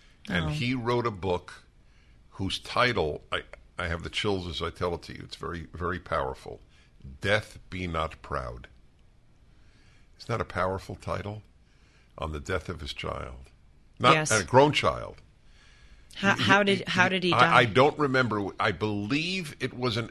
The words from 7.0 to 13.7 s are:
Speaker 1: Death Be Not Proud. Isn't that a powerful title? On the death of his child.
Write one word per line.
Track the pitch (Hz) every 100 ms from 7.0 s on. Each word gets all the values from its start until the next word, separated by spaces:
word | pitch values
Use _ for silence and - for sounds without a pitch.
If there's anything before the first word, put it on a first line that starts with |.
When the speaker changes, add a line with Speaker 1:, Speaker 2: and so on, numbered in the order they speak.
| 67 67
Speaker 1:
Death | 95 107 - - -
Be | 92 90
Not | 82 80 -
Proud. | - 73 62 58 - - - _ - _ _ - - - - - - - - -
Isn't | -
that | 113
a | 87
powerful | - 92 95 - 101
title? | - 90 98 107 - _ _ _ - _ _ -
On | 78
the | 76
death | 67 92 -
of | 76
his | 73
child. | - 78 71 69 65 - - -